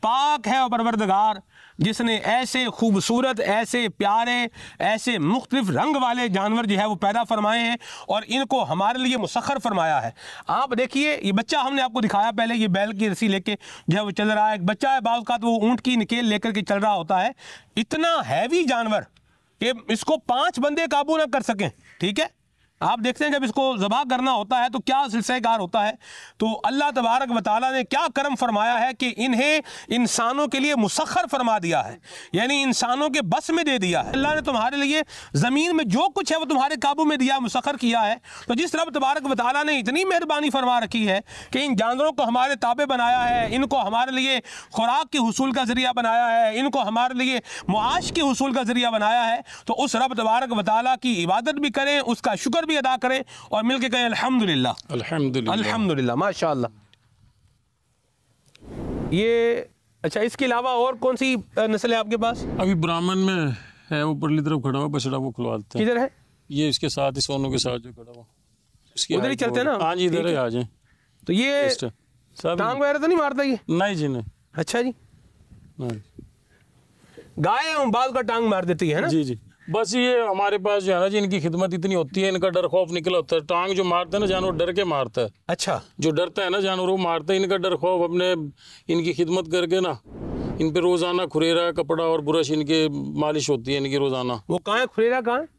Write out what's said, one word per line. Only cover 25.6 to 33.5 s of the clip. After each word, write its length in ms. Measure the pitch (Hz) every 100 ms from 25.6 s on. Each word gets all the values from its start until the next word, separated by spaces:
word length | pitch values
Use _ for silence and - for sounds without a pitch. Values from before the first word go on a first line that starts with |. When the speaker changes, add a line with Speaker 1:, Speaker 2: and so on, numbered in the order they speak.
| 180 226 208
Speaker 1:
ہے۔ 40 | 220 - - - _
تو 240 | 220 220
اللہ 200 | - 269 294 262
تبارک 360 | 233 240 269
و 100 | 233
تعالیٰ 300 | 214 214 262
نے 120 | 262
کیا 240 | 247 262 330 269
کرم 200 | 285 262
فرمایا 440 | 247 208 220 240
ہے 100 | 247 262
کہ 140 | 254 214
انہیں 420 | 247 233 277 302 - - -
انسانوں 600 | 233 233 - 233 269 294
کے 120 | 269
لیے 160 | 277 285
مسخر 500 | 208 - 311 349 339
فرما 260 | 269 240 214
دیا 240 | 170 160 104
ہے، 100 | - - - -
یعنی 300 | 170 240 285
انسانوں 460 | 269 240 240 254 294
کے 120 | 277
بس 280 | 208 247
میں 140 | -